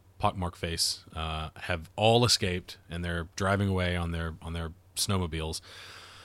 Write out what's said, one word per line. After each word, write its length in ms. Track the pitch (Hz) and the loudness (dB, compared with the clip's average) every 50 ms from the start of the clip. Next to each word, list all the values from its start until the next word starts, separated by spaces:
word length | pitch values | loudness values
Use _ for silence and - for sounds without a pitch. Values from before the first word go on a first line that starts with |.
| - _ - - | -14 _ -8 -2
Pockmark 380 | - 104 - 95 90 87 - | 0 0 0 0 -4 -4 -4
Face, 480 | - - 87 85 87 - - - - - - - | -4 -6 -4 -2 0 0 0 -2 -4 -8 -14 -8
uh, 340 | 80 80 80 78 78 78 78 - - | -6 -6 -4 -4 -4 -6 -8 -10 -10
have 280 | - - 90 85 80 82 - | -4 -4 -4 -4 -4 -6 -2
all 300 | - 104 110 113 120 123 | 4 6 8 8 8 8
escaped, 520 | 113 - - - 95 90 92 - - - - - - | 6 4 4 2 0 -2 -2 -6 -8 -16 -18 -14 -10
and 160 | 85 85 87 | -8 -6 -4
they're 220 | 85 85 85 82 82 - | -2 -2 -4 -4 -6 -4
driving 340 | - 101 95 101 98 101 98 | -2 2 2 4 4 4 2
away 260 | 95 92 90 90 87 | 2 2 2 2 0
on 160 | 87 85 85 | 0 -2 -2
their, 220 | 82 82 82 82 80 - | -2 -2 -4 -4 -6 -8
on 120 | - 85 85 | -8 -8 -6
their 180 | 85 82 78 80 - - - - | -6 -6 -6 -8 -12 -18 -12 -6
snowmobiles. 680 | - - - 101 95 90 85 76 80 78 80 80 - - - - - - - - - - - - - - | -4 -2 0 0 0 0 0 -2 -2 -4 -4 -4 -6 -8 -12 -18 -18 -18 -16 -18 -18 -18 -18 -20 -20 -20